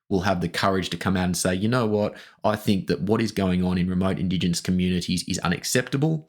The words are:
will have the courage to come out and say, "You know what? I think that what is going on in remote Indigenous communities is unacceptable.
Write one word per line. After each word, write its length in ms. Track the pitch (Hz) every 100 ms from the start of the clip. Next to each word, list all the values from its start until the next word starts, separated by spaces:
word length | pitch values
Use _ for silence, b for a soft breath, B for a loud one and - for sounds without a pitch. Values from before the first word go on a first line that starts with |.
| -
will 120 | 95
have 200 | 98 90
the 80 | 85
courage 400 | - 101 95 85
to 60 | 85
come 200 | 98 95
out 80 | 90
and 120 | 87
say, 180 | 92 92
"You 140 | 107
know 180 | 127 110
what? 260 | 104 104 B B B
I 120 | 107 107
think 320 | - 98 87
that 140 | 73
what 200 | 92 110
is 100 | 110
going 320 | 104 95 90
on 140 | 90 90
in 120 | 90
remote 300 | 92 95 87
Indigenous 400 | 92 90 90 85
communities 640 | - 92 90 90 - 90 -
is 120 | 90
unacceptable. 880 | 85 - - 127 127 139 160 156